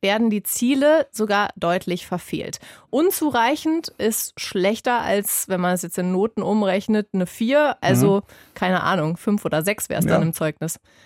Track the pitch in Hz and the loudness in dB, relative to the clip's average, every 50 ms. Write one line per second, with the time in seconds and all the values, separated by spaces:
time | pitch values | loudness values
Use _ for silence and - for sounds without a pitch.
0 | - 196 202 220 233 226 208 208 - - - - 240 247 285 269 277 294 311 320 | -2 0 2 2 2 2 0 0 -4 -4 -4 0 0 2 2 4 4 4 4 4
1 | 277 - - - 214 208 202 202 208 - - - - 170 175 185 - 190 175 180 | 2 -2 -4 -4 -2 0 2 0 0 -2 -4 -2 -2 0 0 0 -2 -4 -4 -6
2 | - - 185 175 - - - - - - - - - - - - - _ - 247 | -4 -6 -8 -8 -6 -6 -8 -8 -6 -8 -10 -14 -16 -20 -20 -20 -12 _ 0 2
3 | 320 381 - - 320 302 254 240 226 247 302 294 - 311 320 339 311 - - - | 2 2 2 0 0 0 2 2 2 2 0 0 0 -2 -2 -2 -4 -6 -6 -4
4 | - 220 226 - - - - - - - - 196 180 196 226 - - 262 247 233 | -2 -2 -2 -2 -6 -8 -10 -12 -10 -6 -2 0 0 0 0 0 -2 -2 -2 0
5 | - - 190 202 202 - - - - - 190 180 180 180 180 180 - 170 - - | 0 0 0 0 -2 -2 -4 -4 -4 -4 -2 -2 0 0 0 -2 -4 -6 -6 -4
6 | 180 180 185 185 202 226 - - 190 185 208 214 208 190 185 202 - - 214 214 | -2 0 0 0 0 0 -2 -4 -2 0 0 2 2 2 0 0 0 0 0 0
7 | 202 - - 196 180 180 - - 226 226 269 294 302 285 - - - 165 131 120 | 0 -2 -2 -2 -2 -2 -2 -4 0 2 4 4 4 2 0 0 0 2 4 4
8 | 131 - 196 202 - - - - - _ _ - 202 185 185 175 - - 190 185 | 4 4 2 2 -2 -6 -14 -20 -20 _ _ -4 -2 0 0 0 0 0 0 0
9 | 151 156 170 - - 226 202 208 - - - 156 160 196 214 - - - - - | 0 -2 -4 -4 -2 -2 -2 0 0 -2 -2 0 0 -2 -4 -4 -4 -4 -2 0
10 | 175 - 170 - 160 165 160 - 165 156 151 - 156 165 - - _ _ _ _ | 2 2 2 2 2 0 -2 -2 -4 -4 -4 -6 -8 -8 -8 -10 _ _ _ _
11 | - | -20